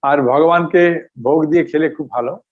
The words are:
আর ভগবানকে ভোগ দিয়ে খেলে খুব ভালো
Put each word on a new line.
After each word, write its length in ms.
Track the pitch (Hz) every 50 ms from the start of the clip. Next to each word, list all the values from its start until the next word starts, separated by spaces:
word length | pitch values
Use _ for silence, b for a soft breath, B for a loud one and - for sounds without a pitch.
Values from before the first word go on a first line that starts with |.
আর 160 | - 139 143 147
ভগবানকে 600 | 135 120 127 143 156 165 170 175 170 165 - 180 175 175 170 165 - _ _ 139
ভোগ 160 | 113 127 147 160 156 151
দিয়ে 140 | 156 175 156
খেলে 240 | 165 - 151 160 156
খুব 160 | 156 - 147 131
ভালো 220 | - 123 120 123 - - _ _